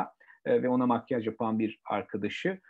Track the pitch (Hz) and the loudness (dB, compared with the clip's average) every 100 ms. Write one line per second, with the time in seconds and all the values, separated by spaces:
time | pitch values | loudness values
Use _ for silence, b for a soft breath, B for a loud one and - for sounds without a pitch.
0 | - - b b - 120 123 127 123 117 | -4 -6 b b 0 2 4 2 2 2
1 | - 123 110 - 113 110 110 - - 101 | 0 -2 -2 -2 -2 0 0 -4 -6 -4
2 | - 104 104 - 180 190 b | -4 -4 -4 -4 -4 -4 b